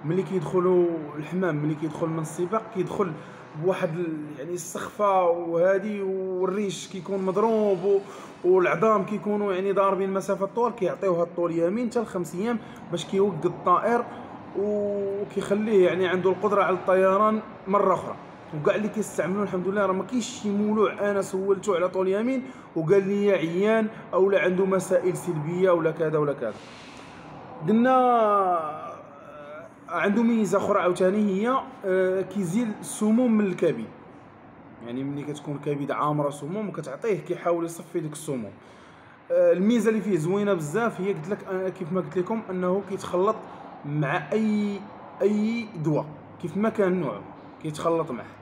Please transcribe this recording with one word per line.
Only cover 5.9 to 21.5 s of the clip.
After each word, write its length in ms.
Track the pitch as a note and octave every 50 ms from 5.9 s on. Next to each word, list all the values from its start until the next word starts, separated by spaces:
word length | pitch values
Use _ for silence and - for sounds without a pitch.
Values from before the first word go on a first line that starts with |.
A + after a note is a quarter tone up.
| G#3 G3+
والريش 840 | G3 F#3+ F#3+ F#3+ F#3+ F#3+ F#3 F3+ F#3 F#3 F#3 G#3 G#3 G3 D#3 - - -
كيكون 340 | - F#3+ D#3+ F#3+ G3 G3
مضروب 600 | F#3+ F#3+ F3+ G3 G#3+ A#3 A3+ A3 G#3+ G#3 G3 F3 F3+
و-، 160 | G3+ G3 G3 G3 - - - - - - - -
والعظام 600 | F3 F#3 F#3 F3 D3+ D3+ E3 A3 A3 G#3+ G3+ F3+
كيكونوا 480 | D3 G#3 G3 E3 G#3 G#3 G#3 G#3 G3+
يعني 200 | F#3 F3+ F#3+ G3+
ضاربين 380 | F#3+ F#3+ G3 G3 G3 F#3 G3 F#3+
مسافه 360 | F#3+ F#3+ - - G3 F3+ G3
طول، 260 | F#3+ - A#3 A#3+ A#3
كيعطيوها 500 | - - F#3+ E3+ F3+ - G3 G3 F3 E3+
الطول 300 | E3+ F3 F3 F3 F3 E3+
يمين 380 | E3 E3 E3 F3 G3 A#3 B3+ A3
حتى 100 | - A#3+
لخمس 340 | A3 G#3+ - F#3 F3 D3+ E3+
ايام 240 | F3 G#3 A#3 A#3+ G#3+ - - - - - -
باش 140 | E3 F3 -
كيوقد 420 | - - F#3+ G3 G#3 F3+ D3+ D3+
الطائر 580 | F3 - - - F#3+ F3+ E3+ - G#3+ A#3+ A#3 A#3 - - - - - - - - - - -
وكيخليه 1300 | G3+ G#3 G#3 G#3 G3+ G3+ G3+ G3+ G3+ G3 - - G#3 - - G3 F#3 - G3+ G#3 A3 A#3 A3 F#3+ F3+
يعني 200 | E3+ D#3+ F3+ F#3+
عنده 240 | E3+ F3+ F#3 E3+ F#3+
القدره 320 | F3+ F3+ G#3+ G#3 G#3 G3+
على 140 | F#3 D#3+ F#3+
الطيران 640 | F3+ F3+ F#3 F#3 F#3+ F#3+ F#3+ F#3+ G3+ G#3+ G#3+ A3 A3 G#3 - - - - G3
مره 260 | G3 G3+ G3 F#3+ F3
اخرى. 220 | D#3 C#3 A#2 G#2 - - - - - - - E3 D3+
وكاع 140 | D3 G3+ F3
اللي 140 | G3 G#3 G#3+
كيستعملوا 540 | - G#3+ G3 - - - D#3+ E3 F#3+ G#3
الحمد 260 | G#3 F#3 F3 F#3 F3 F#3
لله 180 | G3 G#3 G3+
راه 60 | F#3+
ما 120 | F#3 F#3 F#3+
كاينش 220 | F#3+ B3+ B3 G#3+
شي 240 | - - - - G#3
مولوع 600 | G3+ G3+ G#3 G#3 G#3+ A3 G3+ E3+ - - G3+ G3+
انا 120 | G3+ G3
سولته 540 | F#3+ - F#3+ F#3+ F#3+ G3